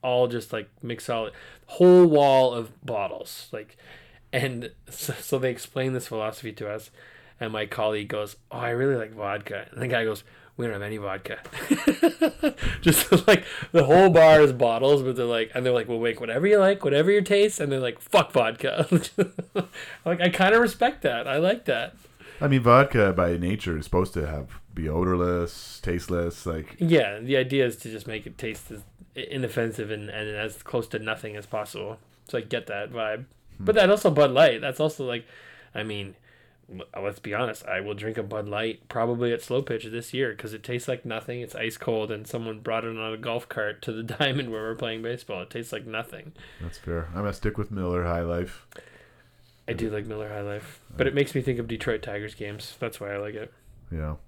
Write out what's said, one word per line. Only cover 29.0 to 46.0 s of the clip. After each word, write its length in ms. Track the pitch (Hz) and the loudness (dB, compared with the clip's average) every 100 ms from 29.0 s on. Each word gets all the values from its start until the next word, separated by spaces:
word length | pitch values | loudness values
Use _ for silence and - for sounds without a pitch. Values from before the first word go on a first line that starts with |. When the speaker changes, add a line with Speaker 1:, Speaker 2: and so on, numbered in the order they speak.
| - - | -20 -14
Speaker 1:
i-, 100 | - | -10
inoffensive 640 | 139 123 - 113 110 104 | -6 -4 -4 -4 -6 -8
and, 180 | 107 104 | -8 -10
and 220 | 107 107 107 | -10 -8 -8
as 260 | 107 104 | -8 -10
close 240 | - 123 110 | -6 -6 -4
to 100 | 113 | -8
nothing 360 | 110 110 110 104 | -6 -8 -8 -12
as 80 | 101 | -10
possible. 520 | 110 104 - 104 110 _ _ - | -8 -8 -10 -12 -14 _ _ -8
So 100 | 123 | -8
I 40 | |
get 260 | 104 120 - | -6 -8 -6
that 220 | 101 107 | -10 -8
vibe. 320 | 117 110 110 131 _ _ - | -6 -6 -6 -10 _ _ -6
Speaker 2:
Hmm. 60 | |
Speaker 1:
But 100 | 196 | 0
that 160 | 214 190 | 4 6
also 200 | 202 196 | 6 4
Bud 200 | 147 143 | 6 4
Light, 300 | 127 156 113 | 8 6 4
that's 180 | 135 127 | -4 -2
also, 240 | 151 151 | -2 -2
like, 220 | 127 120 117 - - - - | -6 -6 -10 -20 -20 -20 -14
I 80 | 110 | -10
mean, 320 | 107 104 98 - _ _ _ _ _ | -8 -8 -10 -14 _ _ _ _ _
l-, 300 | 92 - 98 | -18 -14 -8
let's 160 | 98 101 | -8 -8
be 160 | 107 | -8
honest, 320 | 104 123 107 - | -4 -4 -6 -6
I 140 | 92 | -6
will 140 | 101 | -6
drink 220 | 101 107 110 | -8 -6 -6
a 60 | |
Bud 260 | 101 107 104 | -6 -8 -6
Light 400 | 104 113 110 _ | -4 -6 -8 _
probably 440 | 120 117 120 120 | -4 -2 0 -2
at 100 | 117 | -2
Slow 180 | - 123 | -2 -4
Pitch 240 | 143 113 113 | -2 -8 -8
this 280 | 113 117 | -12 -8
year 180 | 127 127 104 | -4 -4 -6
'cause 180 | 110 | -12
it 80 | 110 | -12
tastes 240 | - 123 123 | -8 -8 -6
like 160 | 123 | -8
nothing. 360 | 120 110 - 123 | -6 -10 -8 -12
It's 160 | 113 - | -10 -8
ice 200 | 113 - | -8 -6
cold, 340 | - 110 107 | -4 -4 -4
and 120 | 107 107 | -8 -8
someone 340 | 120 113 110 | -10 -10 -10
brought 240 | 110 113 | -4 -4
it 120 | 113 113 | -4 -8
on 160 | 110 | -8
a 40 | 110 | -8
golf 300 | 117 117 - | -6 -6 -6
cart 340 | - 104 104 | -6 -6 -6
to 100 | - | -10
the 100 | 110 | -8
<laughs> 160 | 113 113 | -8 -2
diamond 340 | 143 131 127 | -2 -2 -6
where 100 | 110 | -8
we're 140 | 110 113 | -8 -8
playing 260 | 117 113 | -8 -8
baseball. 400 | 113 120 - 95 | -8 -10 -10 -12
It 80 | - | -10
tastes 220 | 117 117 | -12 -10
like 140 | - 120 | -12 -10
nothing. 460 | 110 | -10